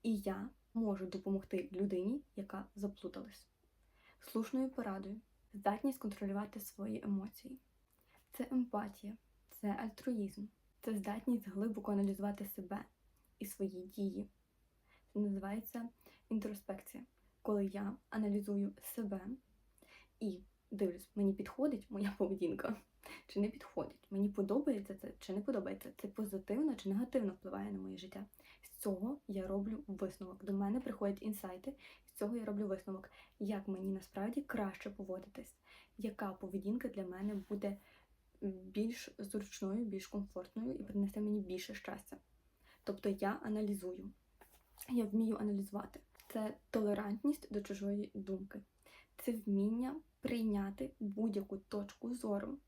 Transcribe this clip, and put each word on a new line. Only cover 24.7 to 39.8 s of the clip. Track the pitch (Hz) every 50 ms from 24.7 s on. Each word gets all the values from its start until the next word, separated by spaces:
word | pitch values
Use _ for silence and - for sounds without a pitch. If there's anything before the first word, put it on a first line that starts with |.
| 247 202 202 - 190
це | - - - - -
чи | - -
не | 185 208
подобається, | 208 - 247 208 190 190 196 196 - - -
це | - - 202
позитивно | - - 214 202 190 190 196 - 208 254 311 302 247
чи | - - 196
негативно | 196 208 254 - - 262 220 190
впливає | 185 - - 185 185 196 202 208
на | 202 190
моє | 190 190 190
життя. | 185 185 185 - 196 202 - - - - - - -
З | - - - -
цього | - 208 190 185 202 240 294 285 _ -
я | 190 190 185
роблю | 190 196 202 196 220 220 - -
висновок. | - 196 196 196 190 - - 190 180 190 - 196
До | 202
мене | 196 196 196 202 220 254
приходять | 254 - 208 - 208 202 196 196
інсайти, | - 214 208 - - 185 180 185 - 269 277 - - - - - _
з | -
цього | _ - 208 208 240
я | 233 220
роблю | 214 202 202 214
висновок, | 196 190 190 - 196 190 190 - - - - - - _ _
як | 202 196 214 196 196 -
мені | 190 185 190 196
насправді | 190 190 190 - - 196 196 226 240 285
краще | 285 - - 214 208 196 190 - - 214
поводитись, | 202 - 196 190 185 190 - - - - - - - _ _ - - - - _ _ -
яка | 214 214 208 - 214 190
поведінка | 190 - 196 185 190 196 196 196 226 247 - 240
для | - 202
мене | 190 180 180 185 196 208 208
буде | 196 196 - 208 202 202 202 202 202 - - - - - _ _ _ _ _ _ -
більш | - 196 190 185 185 190 190 202 220 226 240 - - - - -
зручною, | 208 196 - 208 202 - - - 202 190 196 226